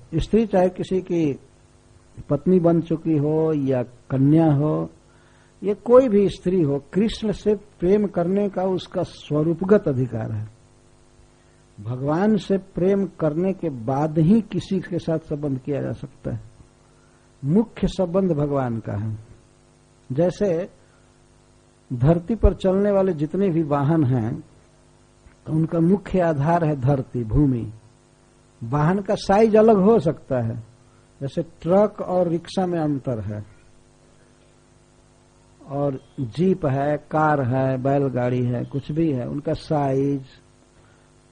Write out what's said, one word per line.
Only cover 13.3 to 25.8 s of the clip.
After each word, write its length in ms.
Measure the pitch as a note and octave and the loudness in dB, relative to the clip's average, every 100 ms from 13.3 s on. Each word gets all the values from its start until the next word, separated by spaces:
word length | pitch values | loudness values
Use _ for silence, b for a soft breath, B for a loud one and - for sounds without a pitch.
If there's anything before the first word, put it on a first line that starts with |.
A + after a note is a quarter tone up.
| D#3 F#3+ | 0 -2
के 180 | F#3 E3 | -2 -6
बाद 480 | B2+ A2 C3+ D#3 D#3+ | -6 -4 -2 -2 2
ही 220 | D#3+ A3+ | 4 4
किसी 400 | A3+ F3+ - F#3 | 2 -6 -4 -6
के 180 | - E3 | -4 -6
साथ 200 | - D#3+ | -4 -4
संबंध 400 | - D3 D3 C3 | -6 -6 -6 -6
किया 240 | C#3+ C3+ | -6 -6
जा 100 | C3 | -6
सकता 420 | B2 C3+ - C3+ | -8 -12 -12 -10
है। 180 | A2+ - - - _ b b b b b _ | -10 -12 -20 -20 _ b b b b b _
मुख्य 440 | C3+ G3 A#3 - F#3 | 0 0 0 -2 -4
संबंध 440 | - F3 F#3+ F#3+ | -2 -2 0 0
भगवान 460 | D3 D3 C#3 B2 A2+ | 0 -2 -2 -2 -4
का 140 | A2+ | -6
है। 260 | G#2 A2 A2 - - _ _ _ _ _ _ - | -6 -6 -8 -14 -20 _ _ _ _ _ _ -6
जैसे 580 | C3 F3 - G3+ E3 G#3 - b b b b _ _ _ _ _ _ - | -2 -2 0 -2 -2 -6 -14 b b b b _ _ _ _ _ _ -10
धरती 420 | A#2+ C#3 E3+ F3 | 0 2 2 0
पर 200 | A3+ G#3 | 2 2
चलने 360 | F#3 F#3+ F#3+ G3+ | 2 0 2 2
वाले 220 | G3 F#3+ | 2 0
जितने 360 | D3+ D3+ F#3 G3 | -2 -4 -2 0
भी 140 | D#3+ | 0
वाहन 420 | D3 C#3+ C#3 E3 | 0 0 2 2
हैं, 360 | B2+ B2+ A2 D3 - _ _ _ _ _ _ _ - _ - | 2 0 -2 -6 -12 _ _ _ _ _ _ _ -20 _ -4
तो 60 | |
उनका 280 | D#3+ D#3+ E3+ | -2 0 2